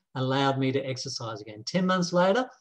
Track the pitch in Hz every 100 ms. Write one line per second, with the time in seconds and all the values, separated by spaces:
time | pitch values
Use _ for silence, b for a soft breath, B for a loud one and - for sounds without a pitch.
0 | _ 131 131 135 135 131 131 135 131 123
1 | 127 - 113 104 107 107 - 185 185 185
2 | 170 175 190 233 254 B